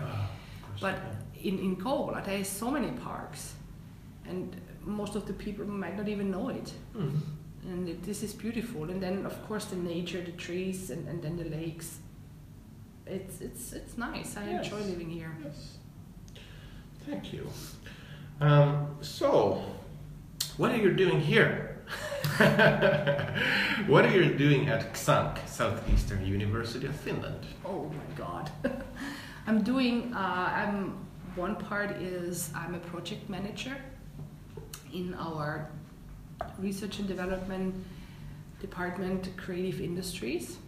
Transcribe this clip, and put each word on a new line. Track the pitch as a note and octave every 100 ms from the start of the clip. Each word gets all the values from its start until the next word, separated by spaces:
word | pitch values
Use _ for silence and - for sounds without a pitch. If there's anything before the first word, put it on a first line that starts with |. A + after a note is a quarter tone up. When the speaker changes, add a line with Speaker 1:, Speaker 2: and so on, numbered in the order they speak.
Speaker 1:
Ah, | - G#2 G2+
of | - - - -
course, | -
Speaker 2:
But | G3 F#3+ - - -
Speaker 1:
yeah. | - G#3+
Speaker 2:
in, | F#3+
in | F#3+ F3+
Kouvola, | A#3 D4 - -
there | G3 G3
is | F#3+
so | - A#3
many | D4 F#3+ D3
parks, | - - - - - - - - - - - - -
and | F3+ - - - -
most | - G#3 G#3
of | G#3+ -
the |
people | G3 G#3+ G3+ G#3
might | G3+ E3+ G3
not | G#3
even | G3+ G3
know | F3+ C4
it. | - - - - A3+
Speaker 1:
Mm. | D#3 D3+ - - - -
Speaker 2:
And | F#3 F3+ F3+
it, | E3+
this | F3+ G3+
is | G#3
beautiful. | - A3+ A#3 - D#3 D#3
And | F#3+
then, | F#3 G3 -
of | - -
course, | G#3+ -
the | F3+
nature, | F3 E3+ F3 F3+
the | E3+
trees, | E3+ - F3 F#3 F#3 -
and, | - D3
and | -
then | D3+ F3
the |
lakes. | D#3 D3+ E3 D3+ - - - - - - - - - - - -
It's, | - F#3+ - -
it's, | - - -
it's | - - -
nice. | B3 - - -
I |
enjoy | - - - G#3
Speaker 1:
Yes. | G3+
Speaker 2:
living | E3+ E3
here. | E3 D#3+ D#3
Speaker 1:
Yes. | - - - - - - - - - - - - - - - - D4
Thank | D4 -
you. | - - - - - - - - - - -
Um, | D3 D3 C#3+ - - -
so, | - - C#4+ F3 G2+ G2 G2 - - - - - - - - -
what | G#3+
are | A#3+
you | G3
doing | D#3 F3+ D3+
here? | D3+ A3 - - - - - - - - - -
<laughs> | G#3+ G#3 G#3+ - G3 D3 C#3+ - - - - - - - G#2+
What | D#3
are | A#3
you | G3+ D3
doing | D3 D3 C3+ A2+
at | A2+ - -
Xank, | - A2+ G2 - -
Southeastern | - A2+ G2+ G#2 G#2 - G2+ F#2+
University | G2 G#2 A2+ A2+ C3 C#3+
of | D3
Finland? | A#3+ E3+ - - - -
Speaker 2:
Oh | - F#3 D3+
my | D3 - -
God. | - - - -
<laughs> | - - - - C#4 - - - -
I'm | A3
doing, | G3 C4 B3 A#3 A#3+
uh, | -
I'm, | F#3+ F3+ F3+ - G3+ G3+ F#3 - - - - F3+
one | F#3 G#3+
part | - G3+ G3+ -
is | F#3 F3+ F3 F3 -
I'm | - E3+
a | F3
project | - E3+ E3+ G#3+ -
manager | F#3 G3+ G#3 C4 C4+ - - - - - - - - - - -
in | F3+ F3+
our | - E3 D#3 D3 D#3 - - - - - - - - - -
research | G3 G3 G3+ -
and | G3
development | F3+ F3+ F#3 F#3+ F#3+ F#3+ - - - - - - - - -
department, | F#3+ F3+ F3+ F#3 F#3 F#3+ F#3 -
Creative | - F3+ F#3 D3+
Industries. | D3+ F3 F3+ - A3 E4+ - -